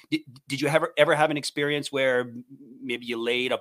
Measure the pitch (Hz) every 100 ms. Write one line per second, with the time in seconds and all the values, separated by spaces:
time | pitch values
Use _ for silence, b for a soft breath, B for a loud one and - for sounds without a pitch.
0 | - 156 - 120 - 135 143 156 170 -
1 | 147 151 156 147 147 - 143 147 139 135
2 | 135 123 123 117 - 139 127 135 131 120
3 | 120 117 117 123 127 117